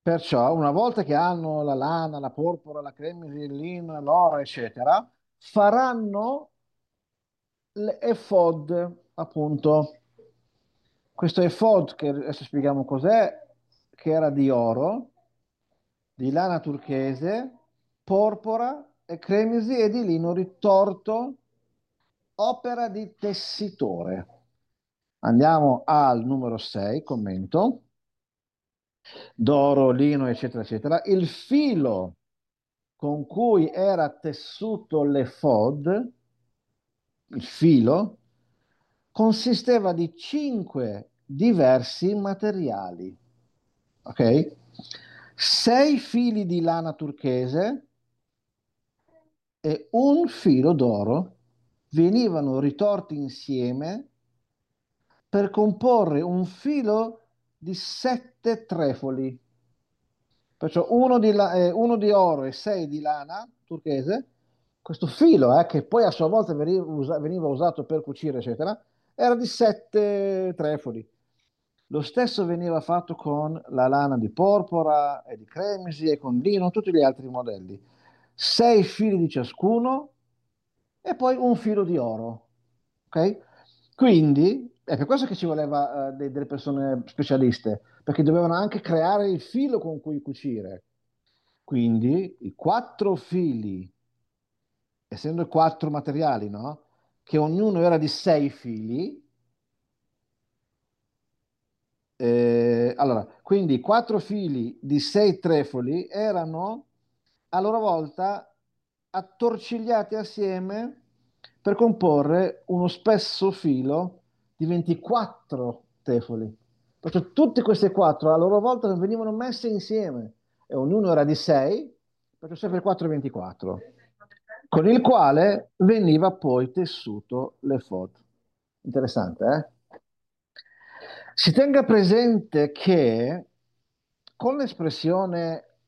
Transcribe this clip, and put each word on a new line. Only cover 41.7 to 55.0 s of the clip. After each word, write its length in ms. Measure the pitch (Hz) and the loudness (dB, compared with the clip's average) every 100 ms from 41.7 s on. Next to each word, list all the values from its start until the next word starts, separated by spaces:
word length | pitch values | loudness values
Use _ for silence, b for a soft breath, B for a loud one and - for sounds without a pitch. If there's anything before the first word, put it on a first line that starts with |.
| 127 120 - 180 208 | 4 0 -4 -2 -2
materiali. 1000 | 196 196 214 196 147 98 92 87 92 95 _ _ _ _ _ _ _ _ | -4 -4 -4 -4 -4 -6 -8 -12 -16 -16 _ _ _ _ _ _ _ _
Ok? 520 | - - 117 135 175 - _ B B B B B B - | -18 0 4 4 0 -8 _ B B B B B B -6
Sei 600 | - - - 247 294 277 | -2 0 2 4 4 2
fili 460 | - 233 240 214 185 | 0 0 0 -2 -2
di 160 | 175 | 0
lana 320 | 165 165 165 | 0 0 -4
turchese 960 | 151 151 - 139 127 127 147 208 277 _ _ _ _ _ _ _ _ _ _ _ _ _ 320 _ _ _ _ | -8 -10 -6 -2 -2 -2 -2 -2 -4 _ _ _ _ _ _ _ _ _ _ _ _ _ _ _ _ _ _
e 260 | 156 151 - | -4 -4 -2
un 360 | 233 277 294 349 | 2 4 4 2
filo 460 | - 196 131 147 | 0 2 4 4
d'oro 600 | 160 123 104 101 139 185 _ _ _ _ _ _ | 4 2 2 0 -2 -4 _ _ _ _ _ _
venivano 720 | 151 170 220 233 165 139 131 | 2 2 4 0 -2 -2 0
ritorti 560 | 143 143 208 196 - 147 | -2 0 0 0 -6 -10
insieme 920 | 139 - - 131 123 131 156 214 285 _ _ _ _ _ _ _ _ _ | -10 -12 -6 -4 -2 -4 -8 -10 -14 _ _ _ _ _ _ _ _ _